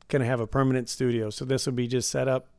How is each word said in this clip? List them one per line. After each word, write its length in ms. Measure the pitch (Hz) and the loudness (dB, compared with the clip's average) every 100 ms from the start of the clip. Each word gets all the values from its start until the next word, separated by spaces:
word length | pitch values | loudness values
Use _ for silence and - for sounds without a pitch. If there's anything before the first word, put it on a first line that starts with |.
| - | -2
gonna 160 | 143 | 0
have 160 | 120 127 | 2 0
a 60 | 110 | 0
permanent 420 | 135 131 127 117 | 2 2 2 -2
studio. 420 | - 127 117 107 | -2 0 0 -2
So 140 | - | -6
this 220 | 131 131 - | -2 0 0
will 60 | |
be 120 | 123 120 | -2 0
just 240 | 123 113 | 0 0
set 160 | 135 131 | -2 0
up 220 | 131 - | 0 -2